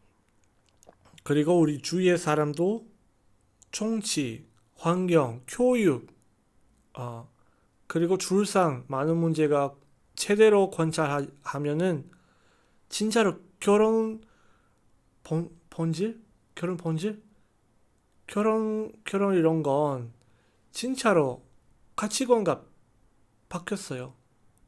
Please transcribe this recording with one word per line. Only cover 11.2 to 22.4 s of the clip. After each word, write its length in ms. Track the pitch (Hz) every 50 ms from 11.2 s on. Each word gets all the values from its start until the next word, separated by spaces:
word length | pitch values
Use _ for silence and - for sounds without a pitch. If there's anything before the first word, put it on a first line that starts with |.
| 143 139 - _
하면은 680 | _ - - 143 147 147 147 156 180 185 170 139 135 - - _ _ _ _ _ _ _ _ _ _ _ _ _ _ _
진짜로 520 | - - 208 220 220 233 214 196 - - - _ _ _
결혼 640 | - 202 202 208 214 220 226 226 220 220 220 220 - _ _ _ _ _ _ _ _ _ _ _ _ _ _ _ _ _ _ _
본-, 280 | _ - 160 160 170 170 - _ _ _
본질? 500 | - - 165 165 160 156 196 226 226 233 - _ _ _ _ _ _
결혼 220 | - 175 175 185
본질? 460 | 165 - 165 160 156 175 214 208 208 _ _ _ _ _ _ _ _ _ _ _ _ _ _ _ _ _ _ _ _ _
결혼, 640 | - - 202 214 220 220 220 220 220 214 214 214 - - - _
결혼 300 | - - 196 202 202 190
이런 280 | 180 160 160 160 160
건 500 | 151 143 135 143 151 147 139 127 120 117 117 _ _ _ _ _ _ _ _ _ _ _
진짜로 720 | - - - 254 262 262 - 233 196 165 143 131 123 - - _ _ _ _ _ _ _ _ _ _
가치관과 680 | - - 208 - - 269 240 240 226